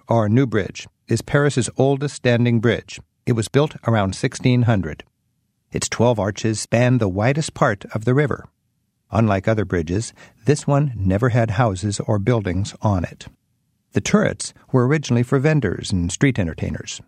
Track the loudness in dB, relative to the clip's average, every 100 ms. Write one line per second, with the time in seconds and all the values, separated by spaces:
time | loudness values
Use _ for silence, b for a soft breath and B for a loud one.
0 | -2 0 4 2 2 0 -2 -8 -18 _
1 | -4 -4 0 2 2 0 -2 0 0 0
2 | -4 -2 0 2 4 2 2 0 -4 -18
3 | -20 _ -4 -2 2 2 2 -2 -2 0
4 | 0 -2 -6 0 2 2 4 2 0 -8
5 | -16 _ _ _ _ _ _ -6 -6 0
6 | 2 2 0 -2 -2 -4 0 2 4 4
7 | 2 0 0 0 -2 0 0 0 -6 -6
8 | 0 2 2 -2 -10 _ _ _ _ _
9 | -4 0 2 2 0 0 0 -2 0 -2
10 | -4 -12 B B 0 0 2 0 0 -2
11 | 0 2 2 2 0 2 0 0 -4 -4
12 | -2 0 2 0 0 -2 -4 -2 0 0
13 | -2 -10 -20 _ _ _ _ _ _ -10
14 | -2 0 0 -4 -12 -16 b 0 0 -2
15 | -2 -2 0 0 2 0 0 -4 -4 -4
16 | -2 0 0 0 -4 -4 -6 -6 -10 -14